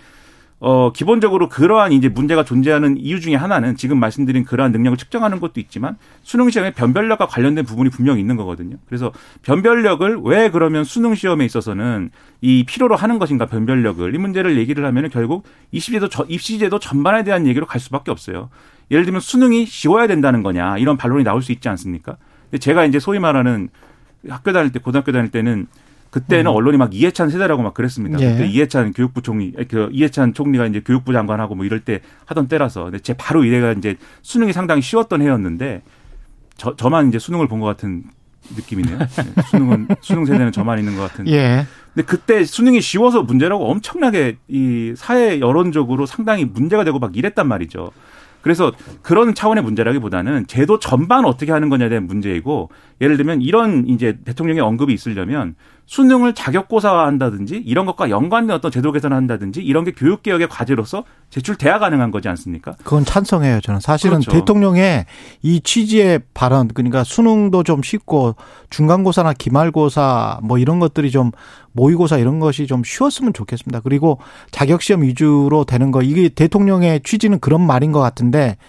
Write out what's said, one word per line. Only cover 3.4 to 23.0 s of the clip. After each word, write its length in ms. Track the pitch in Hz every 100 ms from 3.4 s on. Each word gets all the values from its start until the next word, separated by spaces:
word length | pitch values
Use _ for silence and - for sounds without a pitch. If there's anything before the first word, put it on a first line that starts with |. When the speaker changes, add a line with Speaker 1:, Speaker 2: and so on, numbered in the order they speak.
| 185 175 120 -
Speaker 1:
지금 220 | 127 143
말씀드린 460 | 113 135 131 131
그러한 280 | 123 123 135
능력을 240 | 113 127 123
측정하는 420 | - 233 214 185
것도 220 | 170 -
있지만 380 | - 151 139 214 _ _
수능 260 | - 240 247
시험에 220 | 226 185
변별력과 540 | - 120 160 220 214 185
관련된 400 | 120 135 156 127
부분이 240 | 113 131
분명히 300 | 127 131 117
있는 160 | 101 120
거거든요. 400 | 92 85 87 - -
그래서 260 | 120 120 - - -
변별력을 760 | - 156 220 233 208 156 196 220
왜 260 | 117 196 220
그러면 340 | 170 160 156
수능 300 | 147 233 233
시험에 300 | 214 190 160
있어서는 680 | 120 117 110 98 120 107 85 _ _ -
이 240 | 127 127
필요로 320 | 127 240 247 214
하는 220 | 214 226
것인가, 260 | 160 131 113
변별력을. 680 | 113 113 131 113 85 90
이 40 | 151
문제를 380 | 196 190 180 135
얘기를 260 | 123 147 143
하면은 240 | 123 147
결국 340 | 123 117 175 - _ -
입시제도 360 | 156 226 226 196
저-, 160 | - -
입시제도 520 | 170 - 220 202 202
전반에 440 | - 139 165 220
대한 220 | 202 180 143
얘기로 200 | 127 160
갈 120 | 127
수밖에 320 | 127 135 -
없어요. 380 | 113 - 90 123 _ _ _ -
예를 140 | 147
들면 160 | 180 185
수능이 460 | - 254 254 233 226
쉬워야 400 | - 151 214 233
된다는 360 | 165 139 120
거냐, 360 | 98 90 92 101
이런 180 | 135 135
반론이 280 | 120 139
나올 180 | 123 117
수 100 | 131
있지 160 | 120 117
않습니까? 480 | 90 95 82 - - _ _ -
근데 80 | -
제가 280 | 180 170 147
이제 120 |
소위 200 | 139